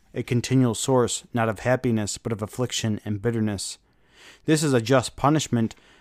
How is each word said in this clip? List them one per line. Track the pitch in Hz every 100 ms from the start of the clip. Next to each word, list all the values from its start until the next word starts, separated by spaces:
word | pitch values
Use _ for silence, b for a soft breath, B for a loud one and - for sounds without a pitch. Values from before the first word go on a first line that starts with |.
| _ -
a |
continual | 117 123 - 131 123
source, | 107 - 131 113 - -
not | 120 113
of | 104
happiness, | 120 127 127 113 104 -
but | 117
of | 110
affliction | 104 - 123 - 110 104 -
and | 104
bitterness. | 117 113 107 98 - - b b b b b b -
This | 151
is | 156
a | 127
just | 110 135 - -
punishment | 135 151 - 120 110 b b b